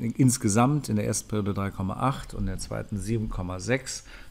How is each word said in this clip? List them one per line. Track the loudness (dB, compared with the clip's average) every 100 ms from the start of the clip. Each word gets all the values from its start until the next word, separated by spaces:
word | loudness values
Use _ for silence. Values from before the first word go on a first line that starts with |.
| 0 4
insgesamt | 4 6 4 6 6 4 2
in | 0
der | 2
ersten | 0 0
Periode | 0 0
drei | 0 -2
Komma | -2 -4 0
acht | -2 -2 -6
und | -4
in | -2
der | -2
zweiten | -4 -6 -4 -4
sieben | -2 -2 0
Komma | -2 -4 -4
sechs | 0 -2 -2 -12 -12 -18 -16